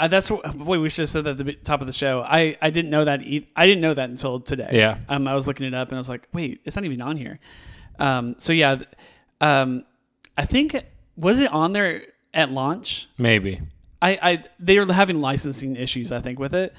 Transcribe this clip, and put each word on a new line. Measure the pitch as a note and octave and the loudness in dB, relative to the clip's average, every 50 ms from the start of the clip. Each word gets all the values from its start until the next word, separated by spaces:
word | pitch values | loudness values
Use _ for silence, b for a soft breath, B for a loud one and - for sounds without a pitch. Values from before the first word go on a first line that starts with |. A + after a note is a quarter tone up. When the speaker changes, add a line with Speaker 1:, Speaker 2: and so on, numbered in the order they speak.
Speaker 1:
uh, | D#3+ E3 | 2 2
that's | F#3+ G3 F#3+ - | 4 2 2 0
wh-, | G#3+ F3+ - D3 D3 | -2 -4 -4 -8 -10
boy, | C#3+ D3 E3+ F#3 E3 | -8 -4 -2 0 0
we | D#3 D3+ | 0 0
should | - E3+ D#3 | -2 -2 -2
have | D3 | -2
said | - D#3 D3+ | -2 -2 -2
that | D3+ | -2
at | C3 C3+ | -4 -4
the | C3+ | -6
be-, | C#3+ D3 | -8 -8
top | - - D#3+ D3 C#3 | -8 -4 -2 -2 -2
of | C3+ | -2
the | B2+ - | -6 -4
show. | - C#3+ C3+ C3 B2 | -2 -2 -2 -2 -2
I, | A#2 - D3+ E3 E3 D#3 D3 - | 0 2 2 4 4 2 0 0
I | D#3+ D#3 | -2 0
didn't | D#3 E3+ E3+ D3+ | 0 0 -2 0
know | D3+ D3+ D3+ | 2 2 2
that | D3 C#3+ B2+ | 2 0 -2
e-, | - - C#3+ D3 - - _ | -4 -4 -6 -6 -6 -6 _
I | D#3 E3+ | 4 6
didn't | F#3+ G3+ F3 | 6 6 4
know | D#3+ D#3+ D3 | 2 0 0
that | C#3 C3 A#2+ | 0 -4 -4
until | B2 - C#3+ C3+ B2 B2+ | -6 -4 -4 -4 -4 -4
today. | - - C#3+ B2+ G#2+ - C3 | -6 -6 -6 -6 -4 2 4
Speaker 2:
Yeah. | A2+ G#2+ A2 G#2+ - - - | 4 4 4 2 -2 -6 -4
Speaker 1:
Um, | C#3+ C#3 C3+ | -4 -2 0
I | C3+ C3+ | 0 0
was | C#3 C3 C#3+ | -2 -2 -2
looking | C3 - C3+ | -4 -6 -6
it | C3 | -6
up, | B2+ B2+ B2+ - | -6 -6 -6 -6
and | C3 | -8
I | C3 | -8
was | B2+ C3 | -8 -10
like, | B2 A#2+ - _ - | -10 -12 -12 _ -8
"Wait, | E3+ D#3+ B2+ - - _ | -6 -6 -6 -8 -10 _
it's | - - | -10 -8
not | G3+ G3+ | -6 -6
even | D#3 B2+ A#2+ | -6 -6 -6
on | B2 C#3 D#3+ | -6 -6 -8
here." | D3 B2 - D#3 B B B B B B B B B B B B - | -8 -8 -12 -14 B B B B B B B B B B B B -2
Um, | C#3+ C#3 C3 B2+ A#2+ A#2+ A#2+ - | 0 0 0 0 -2 -4 -6 -2
so | - - | 0 2
yeah, | E3 D#3+ D3 C#3 C3+ | 4 6 6 4 4
th-, | C3 - - _ b b b b b b b _ _ | 0 -4 -12 _ b b b b b b b _ _
um, | D3+ D3+ C#3+ C#3 C3 C3 B2+ B2 - _ _ _ _ _ _ _ - - _ | 2 4 4 4 2 2 -2 -6 -8 _ _ _ _ _ _ _ -20 -8 _
I | D3+ C#3+ | -4 -2
think, | - - C4 D4+ D4+ - B3+ - - - - _ _ _ | 0 2 2 2 0 -2 -6 -8 -10 -18 -20 _ _ _
was | E3+ D#3 F#3 A#3 C4 | -2 0 2 4 4
it | C#4+ - | 2 2
on | D3+ D#3 D#3+ F3 | 2 0 0 0
there | G3+ G#3 G3+ F3 D#3+ - - - _ _ _ _ - | 2 0 0 0 -2 -4 -10 -16 _ _ _ _ 0
at | D#3+ D#3 C3 | 0 0 0
launch? | C3 C3+ C3 D3 F3 A3+ - - - - - - _ | 0 -2 -2 -2 -2 -4 -6 -8 -10 -10 -12 -12 _
Speaker 2:
Maybe. | - A#2+ A#2 A2+ G2+ F#2 G2 F#2 - - - - _ _ - _ _ | 0 4 4 4 4 4 0 -4 -6 -10 -12 -14 _ _ -20 _ _
Speaker 1:
I, | F3 F#3 G3 F#3 | 2 2 2 2
I, | E3+ F3+ F3 D#3+ - - _ - | 2 0 0 0 -4 -12 _ -4
they | F3 F3+ G3 G3+ | 2 4 6 6
were | G3+ F#3 | 6 4
having | F3+ F#3+ G3+ F#3 F3 D3+ | 4 4 4 2 2 0
licensing | C#3+ C3 C#3 C#3+ - C#3+ C3 - C3+ C3 C3 | -2 -2 -2 -2 -4 -4 -6 -6 -6 -6 -6
issues, | A#2+ B2+ - - B2+ A#2 - | -6 -6 -6 -6 -6 -6 -6
I | A#2+ A#2 | -6 -6
think, | A#2+ B2+ B2+ C#3 | -6 -8 -8 -6
with | C3+ C#3 | -6 -2
it. | F3 F#3 F#3+ - B | -2 -2 -2 -2 B